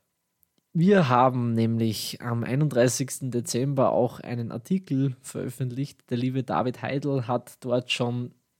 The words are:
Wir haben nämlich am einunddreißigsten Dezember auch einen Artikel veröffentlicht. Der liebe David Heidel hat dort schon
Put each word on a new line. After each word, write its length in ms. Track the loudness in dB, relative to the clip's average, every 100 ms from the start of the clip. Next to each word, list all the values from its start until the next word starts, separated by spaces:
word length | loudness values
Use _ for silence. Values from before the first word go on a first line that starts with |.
| _ _ _ _ _ _ _
Wir 380 | 2 6 6 6
haben 420 | 6 4 4 0
nämlich 680 | 2 2 2 0 -2 -8 -8
am 220 | -4 -4
einunddreißigsten 840 | -2 0 2 4 2 2 -4 -6 -6
Dezember 600 | -4 -4 -2 0 2 2
auch 280 | 4 0 -2
einen 320 | -8 -6 -6
Artikel 640 | -8 -4 -4 -2 -2 0 -4
veröffentlicht. 880 | -10 -8 -8 -6 -8 -6 -8 -10 _
Der 80 | -2
liebe 280 | -2 -2
David 360 | -2 -2 -2 -4
Heidel 480 | -6 -4 -2 -2 -2
hat 300 | -4 -4 -12
dort 320 | -2 -2 -2
schon 400 | -2 -2 -2 -8 -12 _